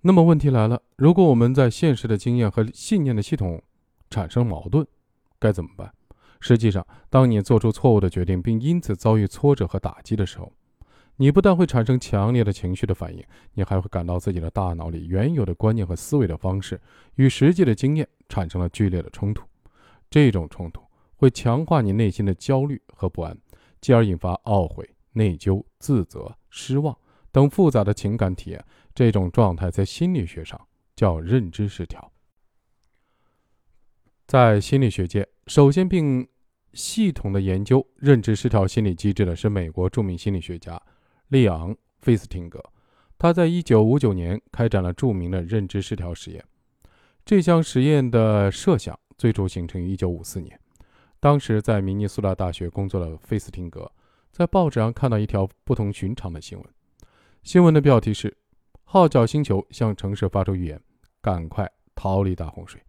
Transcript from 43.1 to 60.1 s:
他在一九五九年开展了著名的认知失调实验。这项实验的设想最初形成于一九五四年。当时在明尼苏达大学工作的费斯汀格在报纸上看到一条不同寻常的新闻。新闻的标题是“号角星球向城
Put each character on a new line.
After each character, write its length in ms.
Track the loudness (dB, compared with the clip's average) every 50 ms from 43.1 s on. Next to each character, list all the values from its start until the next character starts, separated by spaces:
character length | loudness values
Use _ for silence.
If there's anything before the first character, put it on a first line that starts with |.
| _ _
他 140 | 0 2
在 140 | 2 2 2
一 140 | 0 0 -2
九 220 | 0 4 4 4
五 160 | 6 4 2 2
九 140 | 2 0
年 280 | -2 -2 -4 -6 -6 -8 _ _
开 160 | -6 -2 -2 0
展 120 | 0 0
了 120 | -2 -2
著 200 | -4 -2 -2 -2
名 160 | -2 -2 -4 -4
的 140 | -6 -6
认 240 | -6 -4 -4 -4 -4
知 160 | -4 -6 -8
失 140 | -6 -6 -8
调 180 | -8 -8 -10 -10
实 160 | -12 -14 -18
验。 140 | -18 -18 -20 _ _ _ _ _ _ _ _ _ _ _ _ _ _ _ _
这 180 | 2 2 2
项 180 | 4 4 2 2
实 220 | 2 0 0 0
验 260 | 2 4 2 2 2 2
的 400 | 2 2 2 4 2 2 2 0
设 280 | -2 -2 0 0 0 0
想 180 | -2 -8 -14 -16 _ _ _ _
最 140 | -2 -2
初 160 | 0 0 -4 -4
形 180 | -4 -8 -10
成 140 | -8 -8 -8
于 100 | -6 -6
一 60 | -6
九 120 | -4 -4 -4
五 140 | -6 -6
四 180 | -12 -12 -12 -12
年。 180 | -12 -12 -18 _ _ _ _ _ _ _ _ _ _ _ _ _
当 220 | 2 2 2 2
时 200 | 0 -2 -2 -2
在 200 | 0 0 -2 0
明 180 | -2 -2 -4 -4
尼 80 | -4
苏 140 | -6 -6 -4
达 120 | -4 -4 -2
大 180 | -2 -4 -6
学 180 | -6 -8 -10 -8
工 180 | -6 -6 -6 -6
作 120 | -4 -6
的 160 | -6 -6 -10
费 220 | -14 _ -6 -6 -6
斯 120 | -6 -8
汀 180 | -14 -14 -14 -12
格 220 | -14 -16 -18 -18 _ _ _ _ _ _ _ _
在 160 | _ -4 -4
报 240 | 0 2 0 0 2
纸 80 | 0 0
上 140 | -2 -2
看 180 | -2 -2 -2 0
到 80 | 0 0
一 80 | -2
条 220 | -2 0 -2 -2 -2 _ _ _
不 100 | -4 -4
同 180 | -2 -2 -6
寻 220 | -6 -6 -6 -8 -8
常 180 | -8 -10 -12
的 80 | -12 -12
新 160 | -16 -16 -18
闻。 100 | -20 -20 -20 _ _ _ _ _ _ -20 _ _ _ _ _ _ _
新 220 | _ 2 4 6 6
闻 80 | 6
的 80 | 6 6
标 180 | 4 6 4 4
题 140 | 2 0
是 240 | -6 -4 -6 -10 -10 _ _ _ _ _ _ _ _ _ _
“号 240 | _ 4 4 4 6
角 160 | 4 2 2
星 180 | 2 0 -2
球 240 | -2 0 -2 -2 -2 _
向 260 | -6 -4 -4 -4 -4
城 180 | -4 -8 -8